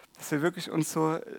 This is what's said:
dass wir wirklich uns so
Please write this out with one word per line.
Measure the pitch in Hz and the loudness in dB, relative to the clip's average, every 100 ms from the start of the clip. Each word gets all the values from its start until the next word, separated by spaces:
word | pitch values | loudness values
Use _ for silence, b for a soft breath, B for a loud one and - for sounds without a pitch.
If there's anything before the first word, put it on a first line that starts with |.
| B - | B -14
dass | - | -2
wir | 147 | 2
wirklich | 170 175 - | 2 0 -2
uns | 160 156 | 0 2
so | 165 160 160 - | 2 2 0 -6